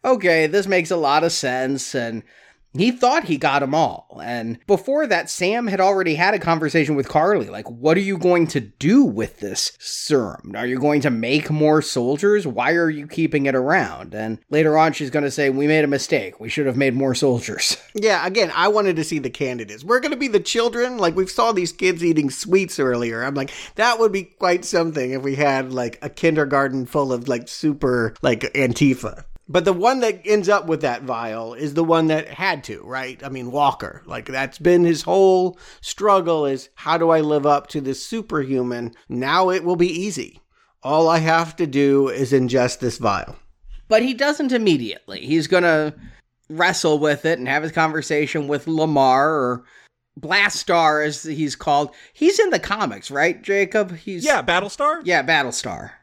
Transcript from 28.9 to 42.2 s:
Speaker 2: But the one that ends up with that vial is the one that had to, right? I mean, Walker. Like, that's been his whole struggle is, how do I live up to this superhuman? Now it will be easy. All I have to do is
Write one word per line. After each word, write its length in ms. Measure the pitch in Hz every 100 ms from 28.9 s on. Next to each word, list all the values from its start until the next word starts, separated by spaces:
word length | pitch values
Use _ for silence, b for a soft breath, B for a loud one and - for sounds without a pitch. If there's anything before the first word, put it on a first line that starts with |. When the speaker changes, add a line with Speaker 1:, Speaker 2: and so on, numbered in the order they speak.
| 131 110 - - - -
Speaker 2:
But 180 | 175 175
the 80 |
one 260 | 180 220 269
that 220 | 233 196
ends 240 | 202 208 185
up 200 | 202 165
with 140 | 160
that 220 | 147 120
vial 500 | 131 117 117 110 113
is 200 | 120 147
the 100 | 147
one 240 | 165 165 160
that 220 | 156 -
had 340 | - 190 156
to, 180 | - 104
right? 400 | - 131 127 127
I 40 | 135
mean, 240 | 131 123
Walker. 500 | 135 143 - 87 - -
Like, 200 | 127 113
that's 320 | 131 135 -
been 280 | 165 175 170
his 160 | 160
whole 580 | - 185 190 185 180 - B B
struggle 640 | - - 208 196 170 160 143
is, 240 | 135 - -
how 220 | 151 165
do 120 | 165
I 100 | 160
live 260 | 151 151 143
up 220 | 143 -
to 140 | 151
this 220 | 135 131
superhuman? 880 | - 226 214 156 131 135 123 120 120 b b
Now 400 | 120 135 170 185
it 160 | 185 170
will 100 | 175
be 160 | 175
easy. 500 | 165 202 160 - _ _ _ _ _
All 280 | 135 156 160
I 100 | 165
have 380 | 160 165 165 -
to 100 | 160
do 400 | 135 139 139 135
is 240 | 117